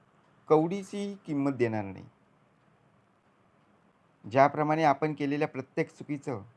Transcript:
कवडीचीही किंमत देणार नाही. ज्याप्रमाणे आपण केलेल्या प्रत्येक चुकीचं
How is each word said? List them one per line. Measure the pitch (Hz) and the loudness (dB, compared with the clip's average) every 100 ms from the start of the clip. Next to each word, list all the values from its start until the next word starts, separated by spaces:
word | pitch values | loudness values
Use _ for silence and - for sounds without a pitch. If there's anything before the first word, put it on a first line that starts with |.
| _ _ _ _ - | _ _ _ _ 2
कवडीचीही | 156 170 202 190 202 202 196 - | 4 4 -2 -8 -8 -8 -8 -6
किंमत | 143 139 | -2 -2
देणार | 131 117 110 | 0 0 -2
नाही. | 98 95 90 _ _ _ _ _ _ _ _ _ _ _ _ _ _ _ _ _ _ _ _ _ - | -6 -12 -18 _ _ _ _ _ _ _ _ _ _ _ _ _ _ _ _ _ _ _ _ _ 0
ज्याप्रमाणे | 123 139 147 151 156 | 4 4 4 0 4
आपण | 151 135 156 | 4 4 0
केलेल्या | 147 143 143 151 | -2 -2 -2 -2
प्रत्येक | 131 127 - 165 | -6 -8 -6 -6
चुकीचं | - - 143 147 110 98 | -6 -10 -10 -6 -8 -10